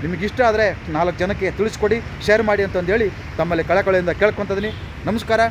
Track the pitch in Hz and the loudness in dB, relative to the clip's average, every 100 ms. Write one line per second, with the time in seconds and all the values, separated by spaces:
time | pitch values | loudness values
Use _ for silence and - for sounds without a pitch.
0 | 147 175 202 208 247 214 214 160 - 156 | -4 -4 -4 2 2 4 0 0 -4 0
1 | 175 170 180 202 190 156 214 - 208 233 | 0 0 -2 -2 -4 0 -2 0 0 0
2 | - - - 214 214 202 196 185 175 214 | -4 -6 2 4 4 2 2 0 0 2
3 | 208 - - - 165 170 160 180 196 185 | 0 -2 -10 -4 0 0 2 2 4 2
4 | 175 160 208 208 202 196 208 220 - - | 2 2 2 2 -4 -2 -4 -8 -12 -8
5 | 147 220 - 220 226 | -4 -4 0 2 2